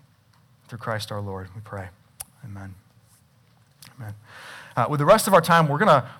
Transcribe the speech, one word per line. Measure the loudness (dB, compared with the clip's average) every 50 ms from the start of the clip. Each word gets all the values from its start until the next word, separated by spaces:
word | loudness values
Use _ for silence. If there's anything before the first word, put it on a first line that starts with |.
| _ _ _ _ _ _ _ _ _ _ _ _ _ -18
Through | -16 -12
Christ | -8 -6 -6 -6 -8 -8
our | -10 -10
Lord, | -8 -8 -10 -10 -12 -14 -16
we | -18
pray. | -18 -14 -14 -14 -14 -16 -18 _ _ _ _ -20 -20 _ _ _ -18
Amen. | -18 -16 -16 -16 -18 -18 -20 _ _ _ _ _ _ _ _ _ _ _ _ _ _ _ _ _ _ _ _ -20 -20 _ -18
Amen. | -18 -18 -18 -20 _ -20 -20 -20 -20 -20 -20 -20 -16 -8 -4
Uh, | -2 -2 -2
with | 0 0
the | 4
rest | 4 4 4 4
of | 4 2
our | 4
time, | 4 6 4 4 4
we're | 2 2 2
gonna | 4 4 4 4 2 -2 -14